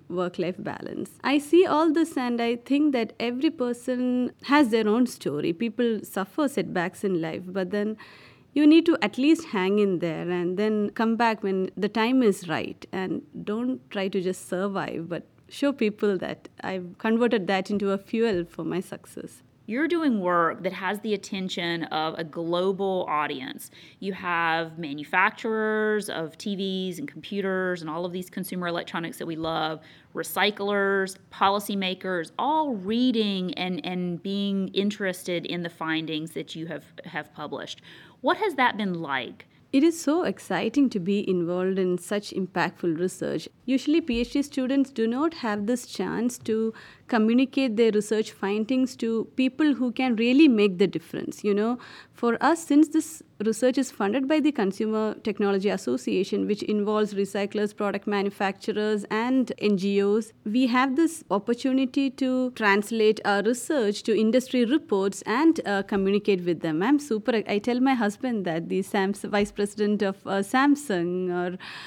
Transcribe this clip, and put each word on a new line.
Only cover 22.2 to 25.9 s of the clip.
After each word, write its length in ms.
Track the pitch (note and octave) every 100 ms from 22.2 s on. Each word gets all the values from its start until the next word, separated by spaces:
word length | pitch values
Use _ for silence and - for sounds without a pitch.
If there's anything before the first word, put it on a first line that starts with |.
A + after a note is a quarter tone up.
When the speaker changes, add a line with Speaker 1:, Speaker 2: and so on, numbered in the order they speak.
| E3
Speaker 2:
global 800 | E3+ E3+ F3 F#3+ F#3+ G3 F#3 F3
audience. 640 | D3+ D3 C#3 B2+ - - - - -
You 100 | G3
have 680 | F#3 F#3 E3+ E3+ E3 E3 D#3+
manufacturers 1300 | D#3 D3 D3 F#3 G3+ - A#3 A3 G#3+ G#3+ G#3+